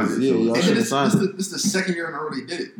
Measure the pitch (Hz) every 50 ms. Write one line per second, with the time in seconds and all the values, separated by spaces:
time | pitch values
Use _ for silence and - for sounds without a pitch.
0 | 110 95 - - 127 135 123 113 113 113 117 - 180 - - - - - 135 139
1 | 139 220 202 - 202 185 - 185 190 - 160 - - 202 214 277 294 - 175 170
2 | 165 160 139 143 156 151 135 131 113 - 175 170 - - -